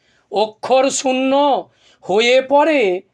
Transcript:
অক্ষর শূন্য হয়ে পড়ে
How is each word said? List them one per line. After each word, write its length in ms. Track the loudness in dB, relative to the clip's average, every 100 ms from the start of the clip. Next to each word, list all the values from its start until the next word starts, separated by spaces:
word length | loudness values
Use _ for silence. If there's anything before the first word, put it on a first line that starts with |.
| _ _ -8
অক্ষর 540 | -4 -4 -6 -2 0 0
শূন্য 440 | -2 -4 -2 0 0 0 0 -6 _ _ _
হয়ে 340 | -4 0 2 2 2
পড়ে 320 | 2 2 2 0 -2 -8